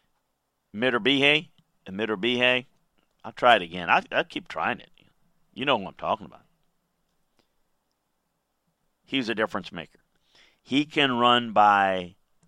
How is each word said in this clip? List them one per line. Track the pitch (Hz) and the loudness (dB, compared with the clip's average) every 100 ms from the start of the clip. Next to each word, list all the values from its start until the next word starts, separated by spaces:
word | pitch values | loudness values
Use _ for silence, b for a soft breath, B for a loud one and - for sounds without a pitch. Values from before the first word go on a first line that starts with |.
| _ _ _ _ _ _ _ | _ _ _ _ _ _ _
Mitterbihe, | 104 127 117 107 139 143 151 175 _ _ _ - | -4 -2 0 0 2 2 0 -4 _ _ _ -14
Mitterbihe, | 95 110 104 113 123 123 127 123 _ _ _ _ _ | -6 -4 -4 -2 0 0 0 -4 _ _ _ _ _
I'll | 110 | -20
try | - 123 110 | 0 4 4
it | |
again. | 87 90 85 | 2 -6 0
I, | 147 - | 0 0
I | 127 | -4
keep | 170 - - | -6 -8 -10
trying | - 92 120 | -6 -4 -6
it. | - _ _ _ _ _ _ | -10 _ _ _ _ _ _
You | - | -8
know | 139 120 | -2 -2
who | 90 | -4
I'm | |
talking | - 80 110 92 | -8 -4 -4 -6
about. | - _ _ _ _ _ _ _ _ _ _ _ _ _ _ _ _ _ _ _ _ _ _ _ _ _ _ _ | -20 _ _ _ _ _ _ _ _ _ _ _ _ _ _ _ _ _ _ _ _ _ _ _ _ _ _ _
He's | 135 113 | -4 -4
a | |
difference | 107 107 104 87 | -2 -4 -4 -8
maker. | 90 78 _ _ _ _ _ _ _ | -12 -14 _ _ _ _ _ _ _
He | - 135 | -4 -2
can | 147 151 139 | -2 0 0
run | 120 120 120 120 | 2 4 4 2
by | 104 104 101 95 92 87 - _ _ | 4 6 6 2 0 -6 -14 _ _